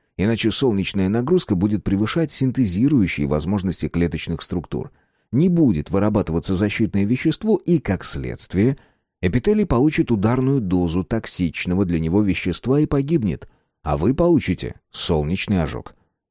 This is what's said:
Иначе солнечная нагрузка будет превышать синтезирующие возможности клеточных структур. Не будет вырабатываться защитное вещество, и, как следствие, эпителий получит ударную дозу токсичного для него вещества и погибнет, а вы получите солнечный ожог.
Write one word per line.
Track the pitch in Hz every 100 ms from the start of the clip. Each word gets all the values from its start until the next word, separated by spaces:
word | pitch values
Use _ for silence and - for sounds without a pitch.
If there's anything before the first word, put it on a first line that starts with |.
| _ -
Иначе | 101 113 110
солнечная | - 135 101 90 98 95
нагрузка | 113 127 180 -
будет | 92 104 104
превышать | - 98 107 170 160
синтезирующие | - 131 - 110 87 139 147 90 - 71
возможности | 73 76 104 92 78 -
клеточных | 85 85 76 - 80
структур. | - 87 73 67 - _ _ _ -
Не | 120 185
будет | 170 143 80 69
вырабатываться | 98 104 104 87 80 -
защитное | 92 101 - 107 101
вещество, | 98 131 165 - 214 214
и, | - 170
как | - 92
следствие, | - 73 64 - - 87 113 - _ _ _ -
эпителий | 92 123 208 214
получит | 196 120 151 151 -
ударную | 113 104 127 131 139
дозу | 95 90 87 82
токсичного | 87 113 - - 85 - - 90
для | 92 82
него | 80 98
вещества | 104 92 92 85 117 143
и | 151
погибнет, | 143 139 165 104 65 - _ _ _
а | 78 73
вы | 92
получите | 143 175 160 - 87 60 - _
солнечный | - - 78 76 95 - 95
ожог. | 71 64 - - _ _ _